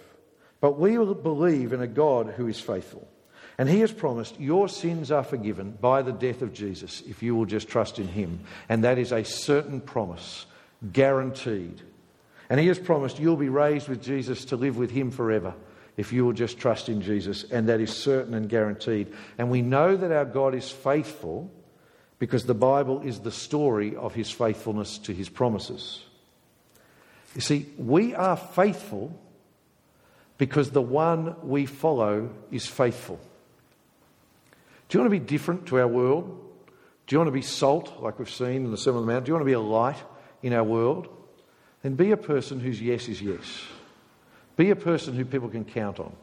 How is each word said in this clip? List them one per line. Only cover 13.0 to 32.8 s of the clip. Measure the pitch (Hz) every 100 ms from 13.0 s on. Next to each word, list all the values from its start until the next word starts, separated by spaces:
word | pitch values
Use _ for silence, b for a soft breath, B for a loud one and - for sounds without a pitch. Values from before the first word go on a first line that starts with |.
| 135 127
you'll | 160
be | 160 139
raised | 139 147 147 139
with | 120
Jesus | 117 139 123 120
to | - 123
live | 135 120
with | 120
him | 127 127
forever | 123 113 110 92 - B B B -
if | 104
you | 123
will | 123
just | 107 113 -
trust | 123 110 -
in | 107
Jesus. | 95 104 95 101 -
And | 123 110
that | 113
is | 110
certain | - 139 131 120
and | 113 107
guaranteed. | 113 107 104 - 110 101 B B -
And | 120
we | 123
know | 120 135 170 196
that | 180
our | 151
God | 135 131 135
is | 131 -
faithful | - 135 151 139 - 82 90 185 - - b b b b _
because | - 127 123
the |
Bible | 110 127 139 131 135
is | 139 104
the | 107
story | - - 147 147 107 104 -
of | 110
his | 117 107
faithfulness | - 117 107 - 107 104 -
to | -
his | 92 92
promises. | - 123 101 - - - - - _ _ _ _ _ _ b b b b b b
You | -
see, | - 147 143 -
we | 120 156 233
are | 240 185 180
faithful | - - 208 - - 104 131 170 - _ _ _ _ _ _ b b b b -
because | 131 151 123
the | 135
one | 120 139 160 165 165 165
we | 135 139 139
follow | - 160 135 104 104 113 - -
is | 123 -
faithful. | -